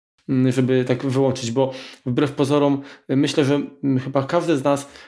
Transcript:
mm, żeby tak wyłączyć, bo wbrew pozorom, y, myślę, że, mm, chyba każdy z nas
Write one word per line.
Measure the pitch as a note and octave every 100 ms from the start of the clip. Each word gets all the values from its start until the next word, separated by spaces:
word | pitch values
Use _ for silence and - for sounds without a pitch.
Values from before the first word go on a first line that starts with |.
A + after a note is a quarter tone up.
| _ _ -
mm, | C3 B2+
żeby | B2+ B2+ C3 B2+
tak | B2 C#3
wyłączyć, | B2+ C3+ B2+ A#2
bo | A#2+ C3+ - - - B2+
wbrew | A#2+ D3
pozorom, | - C#3 D3 C#3+ C#3 - - -
y, | C3+
myślę, | C#3+ D3+ C3+
że, | C#3+ - -
mm, | C#3 B2+
chyba | C3 C#3
każdy | C3+ F3 D#3+ D3
z |
nas | C#3+ C#3 - -